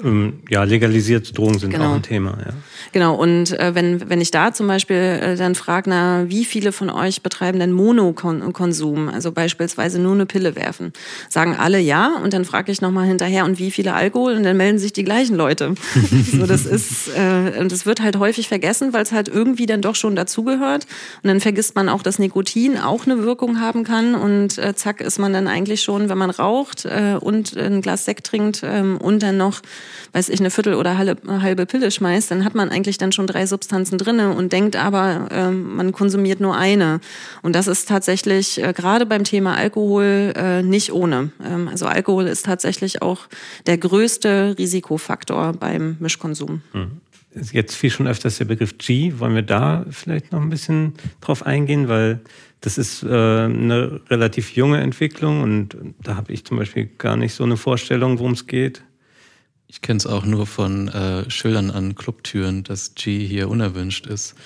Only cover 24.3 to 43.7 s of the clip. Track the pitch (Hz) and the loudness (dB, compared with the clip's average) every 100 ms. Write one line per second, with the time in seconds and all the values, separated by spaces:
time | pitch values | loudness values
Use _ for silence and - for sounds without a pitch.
24.3 | 202 202 196 202 196 208 202 - - 202 | 4 2 0 -2 -2 -4 -4 -4 -2 0
25.3 | 190 190 143 202 214 - 202 208 190 185 | 0 2 2 0 0 0 0 0 0 0
26.3 | 180 190 247 277 - - - 208 196 - | 0 0 0 -2 -8 -6 -2 0 0 0
27.3 | 214 208 - 196 196 190 196 - 208 - | -2 -2 -4 -2 0 0 -2 -4 -6 -4
28.3 | 220 208 208 - 202 196 190 - 214 202 | -2 -2 -2 -2 0 0 0 2 2 2
29.3 | 190 190 196 - - - - - - 185 | 2 0 -2 -10 -18 -18 -18 -4 -2 0
30.3 | 190 185 196 208 147 175 185 196 - - | 2 0 2 0 0 0 2 0 -2 -2
31.3 | 196 190 185 180 262 254 - 185 175 220 | -2 0 0 0 0 0 0 0 0 0
32.3 | 185 202 220 190 165 196 196 190 196 190 | 0 0 0 0 0 -2 -2 0 0 0
33.3 | - 190 196 - 190 185 185 196 233 202 | -2 -2 -2 -2 -2 0 -2 0 2 2
34.3 | 175 180 185 208 190 175 196 190 160 - | 2 0 2 2 2 0 2 2 0 -2
35.3 | - 185 185 165 101 185 190 202 196 196 | -2 0 -2 -4 -2 -2 0 0 2 0
36.3 | 190 196 160 190 202 165 160 - - - | 0 0 2 2 4 4 0 -4 -16 -18
37.3 | - 170 170 196 185 - 196 185 190 202 | -6 0 0 2 0 0 0 2 0 2
38.3 | 190 196 - - 175 180 226 233 214 202 | 2 0 -2 -2 -2 2 2 2 0 2
39.3 | 202 190 - 208 220 208 202 202 202 202 | 0 2 0 0 0 2 4 4 2 0
40.3 | - 185 180 185 202 208 175 175 127 147 | 0 0 2 2 2 2 0 2 2 -2
41.3 | - - 175 170 180 180 - 196 190 185 | -6 -6 -4 -4 -4 0 0 2 2 0
42.3 | - - 180 - 190 190 - 180 185 - | -2 -2 -2 -2 -2 -4 -2 -4 -4 -8
43.3 | - - - - | -20 -18 -6 0